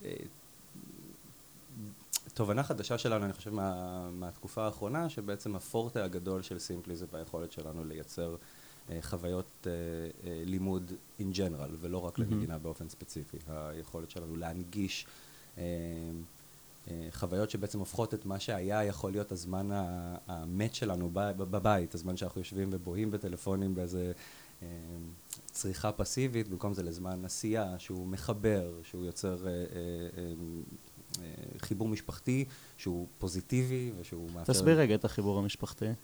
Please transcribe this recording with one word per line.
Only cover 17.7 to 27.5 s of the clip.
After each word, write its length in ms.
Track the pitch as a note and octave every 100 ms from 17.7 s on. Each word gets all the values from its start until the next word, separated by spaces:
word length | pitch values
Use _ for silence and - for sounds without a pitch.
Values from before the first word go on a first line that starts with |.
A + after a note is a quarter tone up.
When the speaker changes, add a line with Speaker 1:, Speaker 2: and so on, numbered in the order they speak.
| G#2+
Speaker 1:
הופכות 340 | F#2+ - A2+
את 120 | G#2+ G2
מה 140 | F#2+
שהיה 440 | - G#2 F2+ G#2
יכול 280 | G#2 G2 G2+
להיות 200 | G2 G2+
הזמן 400 | F#2 F2 F#2 G2+
ה-, 440 | G2+ F2+ F2+ F2 F2 -
המת 480 | F2 E2 F2+ A2 -
שלנו 340 | A2+ F2+ F2
ב-, 60 | F2 G2+ F#2+
ב-, 60 |
בבית, 520 | F#2+ G2+ G2 G#2 E2+ E2+
הזמן 220 | F2 F#2
שאנחנו 240 | F2+ F#2+
יושבים 280 | F2+ G2 G2
ובוהים 400 | F#2+ F2 F2+ A2
בטלפונים 640 | G2+ G2 F2 - F#2+ F#2+ F#2
באיזה, 360 | F2 F2+ F2+ F2 - - - -
אה, 40 | E2+ E2+ E2 E2+ E2+ F2 - - -
צריכה 400 | - G2 F#2+ G#2+
פסיבית, 560 | G#2+ G#2 - C3 A#2 G#2+
במקום 260 | F#2 G2+
זה 100 | G2
לזמן 420 | F2 E2+ F#2 F#2 F#2
עשייה, 500 | - A2